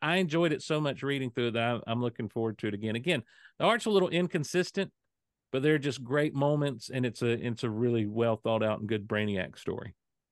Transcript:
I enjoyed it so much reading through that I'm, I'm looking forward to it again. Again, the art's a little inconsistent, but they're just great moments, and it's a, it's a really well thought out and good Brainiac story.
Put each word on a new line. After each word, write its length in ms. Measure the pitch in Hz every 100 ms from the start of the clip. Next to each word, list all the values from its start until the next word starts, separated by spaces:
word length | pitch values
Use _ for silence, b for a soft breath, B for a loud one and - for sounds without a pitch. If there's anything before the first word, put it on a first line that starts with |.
I 140 | 151 180
enjoyed 360 | 180 160 170
it 100 | 151
so 180 | - 156
much 220 | 147 127
reading 280 | 139 139 131
through 220 | 127 120
that 100 | 113
I'm, 200 | 117 120 -
I'm 160 | 117
looking 260 | 120 - 110
forward 300 | - 113 104
to 80 | 110
it 60 |
again. 220 | 101 110 110
Again, 260 | 131 156 - b b b
the 80 | 170
art's 180 | 226 226
a 40 |
little 180 | 196 185
inconsistent, 840 | 170 180 165 143 180 180 - 190 _ _ _ _ _ _
but 100 | 131
they're 160 | 147 151
just 240 | 139 127
great 320 | 120 143 151
moments, 560 | 139 143 147 143 117 -
and 160 | 131 123
it's 160 | 110
a, 60 | 120 120 123
it's 160 | 117
a 80 | 120
really 340 | 107 120 117
well 320 | 104 107 117 110
thought 280 | 117 110
out 160 | 110 107
and 80 | 104
good 180 | 107 104
Brainiac 500 | 107 107 98 90 -
story. 360 | - - 113 - _ _ _